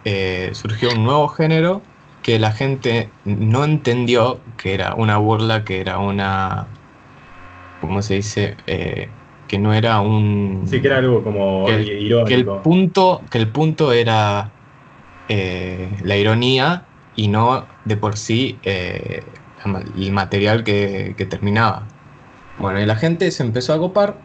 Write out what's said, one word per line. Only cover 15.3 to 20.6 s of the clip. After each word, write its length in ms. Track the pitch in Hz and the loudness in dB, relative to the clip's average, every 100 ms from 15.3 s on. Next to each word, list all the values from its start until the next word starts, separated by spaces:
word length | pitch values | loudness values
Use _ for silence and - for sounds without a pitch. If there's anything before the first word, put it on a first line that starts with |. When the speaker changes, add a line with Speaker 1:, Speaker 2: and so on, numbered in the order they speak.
| 104 92 90 90 90 92 101 | -2 -2 -4 -6 -8 -8 -6
Speaker 1:
la 140 | 87 101 | 0 2
ironía 720 | 104 113 123 131 139 180 - - - | 4 4 4 4 2 0 -6 -20 -14
y 140 | - 107 | -4 0
no 400 | 107 117 127 - - | 2 2 2 -4 -12
de 140 | - 107 | -4 -2
por 200 | 104 101 | -2 -4
sí, 440 | - 117 131 110 | -2 -2 -2 -4
eh, 680 | - 98 90 - - - - - - - | -4 -4 -4 -8 -8 -10 -12 -20 -20 -12
la 80 | 104 | -6
ma-, 100 | 92 | -6
el 300 | - - 95 | -8 -6 -2
material 520 | 98 92 101 104 110 | -2 0 0 2 2